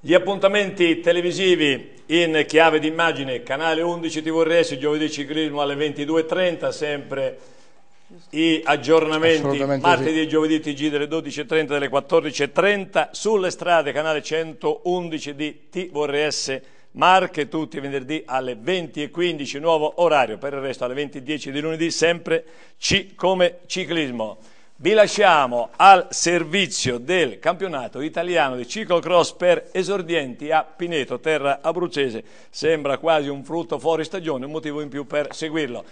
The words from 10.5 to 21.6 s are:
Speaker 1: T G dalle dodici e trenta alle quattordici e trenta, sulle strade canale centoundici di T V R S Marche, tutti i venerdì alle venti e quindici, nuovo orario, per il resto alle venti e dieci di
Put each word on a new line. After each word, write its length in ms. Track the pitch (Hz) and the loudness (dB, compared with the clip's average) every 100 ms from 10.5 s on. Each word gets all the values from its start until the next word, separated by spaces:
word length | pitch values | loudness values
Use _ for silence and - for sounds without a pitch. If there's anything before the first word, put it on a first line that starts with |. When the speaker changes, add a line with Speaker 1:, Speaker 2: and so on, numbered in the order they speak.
| 156 | 0
Speaker 1:
T 140 | 151 | -2
G 180 | 143 151 | -4 -2
dalle 160 | 143 147 | -2 -2
dodici 340 | 160 147 120 | -4 -6 -10
e 60 | 139 | -2
trenta 300 | 156 151 147 | -2 0 -2
alle 120 | 139 | 0
quattordici 540 | 135 - 170 151 - | -2 2 0 0 -4
e 80 | 139 | -2
trenta, 600 | - 185 202 190 190 147 | 2 2 2 0 -2 -2
sulle 380 | - 202 214 185 | -4 -2 0 0
strade 420 | - 170 165 143 | -4 2 2 2
canale 300 | 135 156 156 | -2 -2 -2
centoundici 1120 | - 156 165 151 160 151 175 180 170 156 135 143 | -2 -4 -4 -6 -6 -4 -4 -4 -4 -8 -10 -8
di 320 | 151 - - | -8 -10 -14
T 200 | 175 185 | -10 -8
V 120 | 143 | -4
R 280 | 147 143 151 | -2 0 -2
S 280 | 135 - 135 - - - | -4 -6 -8 -10 -20 -20
Marche, 560 | - 165 185 180 180 143 | 0 4 4 4 -4 -4
tutti 280 | 160 151 147 | -4 -6 -8
i 40 | |
venerdì 420 | 139 139 127 156 | -6 -8 -6 -8
alle 320 | 151 131 131 120 | -4 -6 -4 -8
venti 440 | 117 185 165 - | -4 -4 -4 -8
e 80 | 147 | -8
quindici, 480 | 170 175 160 139 139 | -2 -4 -2 -8 -4
nuovo 340 | 160 165 151 - | 0 0 0 0
orario, 420 | 175 147 120 104 | 2 4 2 -2
per 160 | 135 | -8
il 60 | 139 | -6
resto 240 | 135 123 | -6 -6
alle 100 | 123 | -6
venti 240 | 131 143 143 | -6 -8 -10
e 40 | |
dieci 300 | 127 151 139 | -8 -8 -6
di 80 | 139 | -6